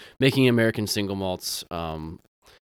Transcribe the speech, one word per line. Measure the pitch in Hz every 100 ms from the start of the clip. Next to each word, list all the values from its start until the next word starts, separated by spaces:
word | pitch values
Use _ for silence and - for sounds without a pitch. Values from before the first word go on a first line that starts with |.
| - _
making | 135 131 127
American | 120 113 110 104
single | 110 101 98
malts. | 95 90 - - -
Um, | 85 82 80 80 82 _ _ _ _ _